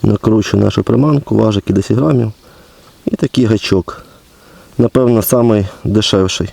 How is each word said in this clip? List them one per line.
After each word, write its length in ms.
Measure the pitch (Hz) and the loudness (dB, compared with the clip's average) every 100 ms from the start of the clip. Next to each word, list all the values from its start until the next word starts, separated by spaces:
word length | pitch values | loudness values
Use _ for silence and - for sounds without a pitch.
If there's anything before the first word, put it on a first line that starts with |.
накручу 540 | 107 104 - 110 101 101 | 0 0 2 0 0 0
нашу 260 | 104 101 | 0 0
приманку, 540 | 101 117 147 143 - 107 | 0 0 2 0 0 0
важики 360 | 110 101 - | 2 0 -2
десять 240 | 98 98 113 | -2 0 -2
грамів. 360 | 151 139 113 - - - - - - _ - | 0 0 -2 -6 -20 -20 -20 -20 -20 _ -6
І 100 | - | -4
такий 280 | 135 - | -4 0
гачок. 600 | 120 107 - 95 - - - - _ _ - - - - | 0 0 0 -2 -2 -12 -20 -20 _ _ -20 -20 -20 -2
Напевно, 440 | 120 - 127 117 | 0 2 2 0
самий 440 | 104 127 117 107 95 - | 0 0 2 2 0 -6
дешевший 640 | - 101 104 101 95 - 87 | -2 0 0 0 0 -2 -8